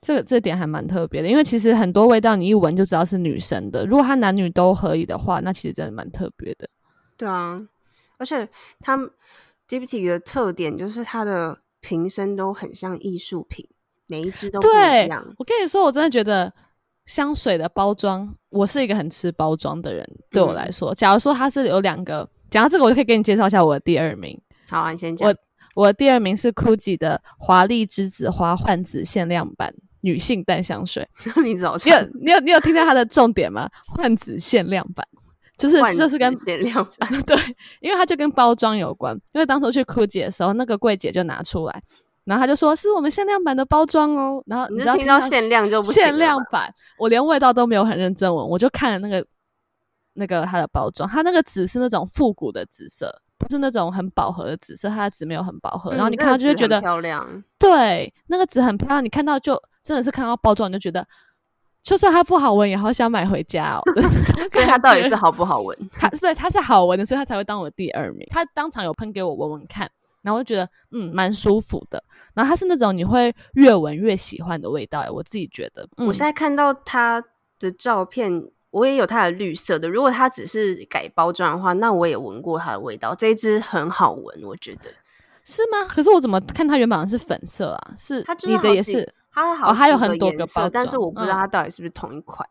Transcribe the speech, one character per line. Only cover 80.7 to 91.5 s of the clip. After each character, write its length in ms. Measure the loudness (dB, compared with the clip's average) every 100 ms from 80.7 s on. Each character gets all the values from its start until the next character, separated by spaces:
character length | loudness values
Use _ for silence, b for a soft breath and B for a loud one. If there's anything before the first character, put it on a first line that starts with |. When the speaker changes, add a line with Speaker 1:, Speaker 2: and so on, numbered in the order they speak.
| -4 -8
Speaker 2:
改 200 | -8 -8
包 240 | 0 0
装 240 | 2 -2 0
的 60 |
话， 100 | -2
那 200 | 0 2
我 140 | 2 0
也 100 | -2
闻 240 | -6 -12
过 180 | -8 -6
它 140 | -6
的 80 | -8
味 160 | -8 -8
道。 180 | -8
这 140 | -2 0
一 60 |
支 240 | 0 0 -2
很 320 | -2 -6 -6
好 220 | 0 0
闻， 320 | 0 -14 -16
我 100 | -16 -16
觉 180 | -16 -18
得。 140 | -20 -20 b b b b
Speaker 1:
是 200 | -12 -4 -2
吗？ 160 | -2 -4
可 140 | 2
是 80 | 6
我 100 | 6
怎 80 | 6
么 100 | -2
看 260 | -2 -2 0
它 80 | 2
原 100 | 2
本 100 | 2
好 60 |
像 40 | -2
是 80 | -6
粉 240 | -6 -8
色 260 | -8 -8 -6
啊？ 220 | -8 -14 -18
是， 260 | -10 -8
Speaker 2:
它 120 | -8
就 140 | -8 -2
是 80 | 0
好 60 |
几， 60 | 4
Speaker 1:
你 60 |
的 0 | 4
也 60 |
是？ 300 | 2 -2 -4 _ _
Speaker 2:
它 240 | -4 -2 -2
好 160 | 0
几 0 |
个 0 |
颜 0 |
色， 0 |
Speaker 1:
哦， 20 |
它 140 | 4 6
有 80 | 6
很 220 | 2 0
多 120 | -2
个 140 | -2 -6
包 220 | -4 -2
装。 20 |
Speaker 2:
但 160 | -2 -4
是 120 | -4
我 120 | -6
不 100 | -6
知 60 | -4
道 60 |
它 140 | -2
到 160 | -2